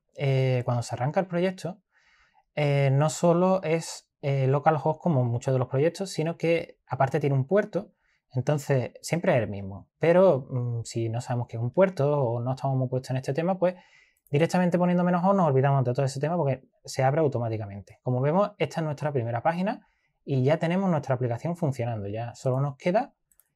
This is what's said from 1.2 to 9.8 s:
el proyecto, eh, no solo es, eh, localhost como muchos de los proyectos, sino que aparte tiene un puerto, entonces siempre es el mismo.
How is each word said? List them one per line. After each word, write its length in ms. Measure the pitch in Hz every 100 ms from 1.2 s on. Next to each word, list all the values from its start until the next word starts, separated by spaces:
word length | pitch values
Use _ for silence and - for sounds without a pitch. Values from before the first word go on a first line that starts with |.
el 60 | 185
proyecto, 560 | 175 185 185 160 - _ _ _ _ _ _ _
eh, 340 | - 143 139 139
no 200 | 135 151
solo 520 | - 175 170 185 190
es, 480 | 160 165 160 - - _
eh, 240 | 143 139 131
localhost 520 | 143 156 156 160 156
como 240 | 180 139
muchos 300 | 123 120 -
de 60 | 131
los 100 | 127
proyectos, 400 | 135 160 170 190
sino 280 | - 156 165
que 400 | 160 165 - - _
aparte 340 | 135 135 156
tiene 160 | 143 135
un 100 | 131
puerto, 460 | 196 208 - - _ _ _ _
entonces 600 | 127 123 151 - 135 120 -
siempre 340 | - 165 185 139
es 60 |
el 80 | 101
mismo. 400 | 101 98 98